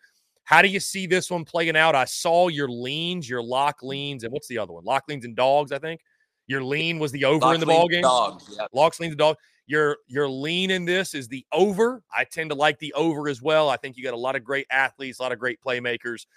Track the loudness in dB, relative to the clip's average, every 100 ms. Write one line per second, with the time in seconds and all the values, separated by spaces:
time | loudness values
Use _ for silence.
0 | _ _ _ _ 4 6 6 2 -6 -6
1 | 0 0 0 -6 -4 -2 0 4 4 4
2 | 0 -2 2 4 2 0 -4 -6 -6 -6
3 | -6 -6 -6 -6 -2 0 0 -2 -8 -8
4 | -8 -8 -8 -10 -8 -8 -8 -8 -4 -4
5 | -4 -10 -8 0 2 2 0 -6 -8 -12
6 | _ _ _ _ -8 -6 -2 -2 -2 -2
7 | -4 0 2 4 4 4 4 4 4 4
8 | 4 4 0 -4 -14 -10 -4 2 2 2
9 | -6 2 2 0 _ _ -2 0 2 0
10 | -6 -2 -2 -2 -4 -2 0 -2 0 0
11 | -2 -6 -8 -12 -2 2 2 2 0 0
12 | _ -4 -4 -4 -6 0 0 0 -4 0
13 | 0 0 -4 -2 2 4 4 0 -6 -10
14 | -8 -4 -4 -4 -4 -6 -2 0 0 -2
15 | -12 -6 -6 -4 -6 -6 -4 -4 -4 -6
16 | -6 -10 -14